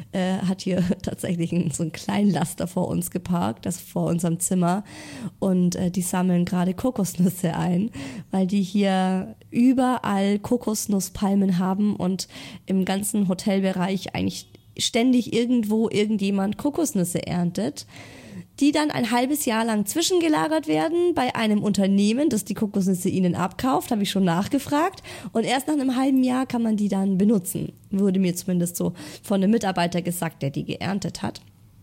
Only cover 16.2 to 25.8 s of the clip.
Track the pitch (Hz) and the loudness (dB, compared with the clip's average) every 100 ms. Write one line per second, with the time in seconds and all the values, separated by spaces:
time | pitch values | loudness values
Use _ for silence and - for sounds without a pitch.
16.2 | 196 196 196 196 294 285 311 190 175 175 | 0 0 0 -2 -2 0 0 0 0 -2
17.2 | - 175 175 175 226 294 - - - - | -2 0 0 -2 -4 -6 -14 -18 -20 -20
18.2 | - 190 - - 285 302 302 - 226 240 | -18 -18 -12 0 2 4 0 0 0 2
19.2 | 254 294 247 220 226 214 208 311 330 359 | 0 0 0 0 0 0 0 0 2 2
20.2 | 330 311 320 311 311 311 320 339 349 311 | 4 2 2 0 0 0 2 2 2 2
21.2 | 247 - 214 208 185 180 190 196 208 240 | 0 0 2 2 2 2 4 4 4 4
22.2 | 311 220 - 202 208 208 185 180 185 180 | 2 0 -2 -4 -2 0 0 2 0 2
23.2 | 180 - 185 - 262 359 - 220 196 190 | 2 0 -2 -2 -2 0 0 -2 0 2
24.2 | 185 170 202 277 - 285 359 - - - | 2 2 0 -2 0 0 0 -4 -16 -14
25.2 | 202 226 208 262 285 302 | -6 -2 0 0 0 0